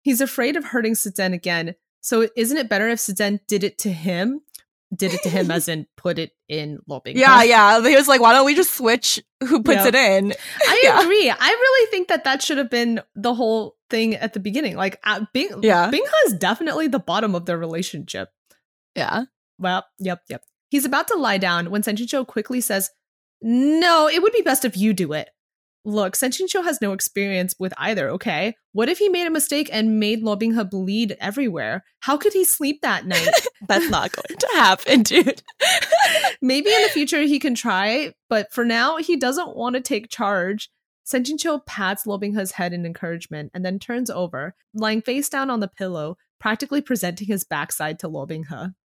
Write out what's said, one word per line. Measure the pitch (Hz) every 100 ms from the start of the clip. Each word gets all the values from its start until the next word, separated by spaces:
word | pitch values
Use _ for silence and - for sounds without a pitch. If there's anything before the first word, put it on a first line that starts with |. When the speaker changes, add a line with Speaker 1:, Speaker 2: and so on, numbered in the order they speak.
Speaker 1:
He's | 285 240
afraid | 269 - 247 320
of | 285
hurting | 254 220 226
Suzanne | 208 190 185
again, | 180 180 170 165 180 _ _
so | - 233 220 -
isn't | 226 302
it | 233
better | 202 220
if | 233
Suzanne | - 190 202 202 -
did | 208
it | 196 -
to | 214
him? | 170 170 175 208 285 _ - _ _ - 185
Did | 190
it | 175
to | 190
him | 185 175
as | 165 156
Speaker 2:
<laughs> |
Speaker 1:
in | 160 151 _
put | 180 165
it | 160 _ -
in | 151 151 147 -
Lo | 135 -
Binghe. | 254
Speaker 2:
Yeah, | 269 254
yeah. | 233 233 202 226 240
He | 277
was | 277
like, | 262
"Why | 233
don't | 254 269
we | 294
just | 370
switch | - 233 247 - - - -
who | 254 269
puts | 220 202
Speaker 1:
Yeah. | 196
Speaker 2:
it | 247
in?" | 233 190 202 - - - 554
Speaker 1:
I | 403
Speaker 2:
<laughs> |
Yeah. | 523 -
Speaker 1:
agree. | 339 415 302
I | - 277
really | 466 523 523 440
think | 392 359
that | 330
that | - 277
should | - 285
have | 247
been | 240 233 226 - -
the | 220
whole | 240 233 220 208 _ -
thing | 226 226 208
at | 214
the | 214
beginning. | 196 226 285 170
Like, | 190 196
uh, | 214 202 214
Bing, | 254 381 190
Speaker 2:
Yeah. | 214 180 180
Speaker 1:
Binghe | 285 554 622 466
is |
definitely | 185 185 226 330 294 320
the | 247
bottom | - 180 220 175
of | 175
their | 170
relationship. | 165 165 175 151 - - 92 _ _ _ _ _ _ -
Speaker 2:
Yeah. | 151 214 262 _ _ -
Speaker 1:
Well, | 185 185 - -
yep, | 190 175 -
yep. | 120 _ _ -
He's | 285 269
about | 277 359
to | 403
lie | 254 196
down | 185 170 170
when | 208
Shen | 214 208
Qingqiu | 240 285 254
quickly | - - 254
says, | 233 196 196 _ _ _ _ _
"No, | 220 240 277 311 349 330 302
it | 330
would | 403
be | 466
best | 330 262 254
if | 190
you | 214
do | 196 160
it." | 151 - _ _ _ _ _ 208
Look, | 208 190 -
Shen | 262
Qingqiu | 254 381 392
has | 349 302
no | 208
experience | 190 - - 196 190 180 -
with | 185 -
either, | 165 208 135
okay? | 131 233 151 202 - _
What | 190 240
if | 349
he | 415
made | 349 339
a |
mistake | 320 - 285 294
and | 220 220 220
made | 208 226
Lo | 220 202
Binghe | 226 226 196
bleed | 190 190 208 226 -
everywhere? | 190 220 262 160 110 165 - _
How | - 285
could | 415
he | 381
sleep | 359 - 285 294
that | 262 190 185
night? | 170 165 659 480
Speaker 2:
<laughs> | _ 196
That's | 311 330
not | 180 -
going | - - 339
to | -
happen, | 370 220 190 - 262
dude. | 208 311 269 - - -
<laughs> | 659 740 - 679 784 640 605 -
Speaker 1:
Maybe | 254 269 403
in | 440
the | 427
future | 311 285 320
he | 294 294
can | 302 240
try, | 240 190 208 240 302 - -
but | 220 208
for | - 233
now, | 233 262 320
he | 320 339
doesn't | 254 277 349 -
want | 240 254
to |
take | 247 233 233
charge. | - 202 202 175 214 - _ _ _ -
Shen | 254
Qingqiu | 247 302 330 294 -
pats | - 190 202 220
Lo | 202
Binghe's | 202 208 190
head | - 175
in | 175 170
encouragement | 165 170 170 - 151 151
and | 180
then | 185 190
turns | - 240 240
over, | - 180 156 151 - _
lying | 214 214 214
face | 220 262 285
down | 277 269
on | 240
the | 196
pillow, | - 190 170 151 180 _ _
practically | 214 220 277 285
presenting | 294 240 175 175 202
his | 196
backside | - 151 156 - 156 156
to | 170
Lo | 156 143
Binghe. | 160 156 131 175 -